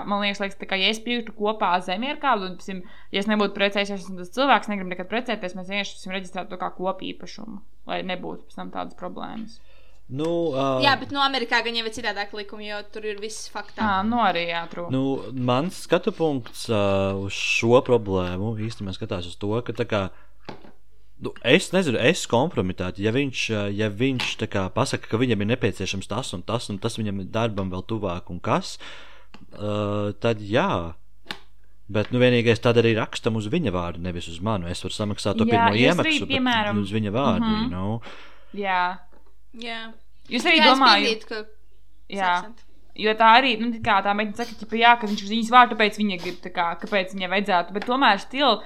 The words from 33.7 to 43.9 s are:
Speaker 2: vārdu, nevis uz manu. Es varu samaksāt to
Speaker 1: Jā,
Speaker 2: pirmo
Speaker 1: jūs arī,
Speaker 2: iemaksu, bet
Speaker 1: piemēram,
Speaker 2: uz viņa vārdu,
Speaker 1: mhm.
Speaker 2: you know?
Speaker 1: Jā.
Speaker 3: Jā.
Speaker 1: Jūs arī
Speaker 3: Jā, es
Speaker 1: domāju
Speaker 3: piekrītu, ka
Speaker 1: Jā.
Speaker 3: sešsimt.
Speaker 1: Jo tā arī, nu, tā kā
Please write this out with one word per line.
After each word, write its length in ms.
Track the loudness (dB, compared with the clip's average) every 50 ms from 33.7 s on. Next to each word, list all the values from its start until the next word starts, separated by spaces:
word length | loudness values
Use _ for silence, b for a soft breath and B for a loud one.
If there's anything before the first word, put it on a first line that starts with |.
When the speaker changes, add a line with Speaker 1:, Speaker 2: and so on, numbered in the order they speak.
Speaker 2:
vārdu, 300 | 0 0 -2 -2 -4 -4
nevis 260 | -6 -4 -4 -6 -8
uz 100 | -8 -8 -4
manu. 300 | -2 -2 -2 -2 -2 -4
Es 100 | -6 -6
varu 140 | -6 -8 -4
samaksāt 420 | -2 -2 -2 -2 -2 -2 -2 2
to 80 | 2 4
Speaker 1:
Jā, 60 | 4
Speaker 2:
pirmo 220 | 4 6 6 4 6
Speaker 1:
jūs 0 |
arī, 140 | 6 6
Speaker 2:
iemaksu, 340 | 6 6 4 2 2 2 0
bet 100 | 0 0
Speaker 1:
piemēram, 480 | 0 2 2 2 2 2 2 2 0 0
Speaker 2:
uz 140 | -2 0 -2
viņa 180 | 0 0 0
vārdu, 320 | 0 2 2 2 2 2 2
Speaker 1:
mhm. 140 | 2 2
Speaker 2:
you 140 | 0 0 -2
know? 260 | -2 -2 -2 -2 -2 -4 B B B B B B B B B B
Speaker 1:
Jā. 320 | -8 -6 -2 0 0 2 0 0 -2 -6 -10 -14 -14 -14 -14 -14 -14 -14 -14 -14
Speaker 3:
Jā. 300 | -12 -10 -10 -8 -8 -8 -10 -10 -12 -12 -14 -14 -14 -14 -8 -2
Speaker 1:
Jūs 160 | -2 0 4
arī 140 | 6 6 8
Speaker 3:
Jā, 20 | 8
es 60 | 8
Speaker 1:
domāju 320 | 8 8 8 8 8 6 6
Speaker 3:
piekrītu, 240 | 2 0 -2 -4
ka 140 | -8 -8 -8 -8 -10 -12 -12 -12 -12 -12 -12 -12 -14 -14 -14 -12
Speaker 1:
Jā. 240 | -8 -4 -2 0 2
Speaker 3:
sešsimt. 340 | 2 0 -2 -4 -12 -14 -14 -14 -14 -14 -14 -12
Speaker 1:
Jo 180 | -8 0 0 0 4
tā 140 | 6 8 10
arī, 220 | 10 10 8 6 2
nu, 120 | 2 0 -2
tā 100 | -2 -2
kā 140 | 0 2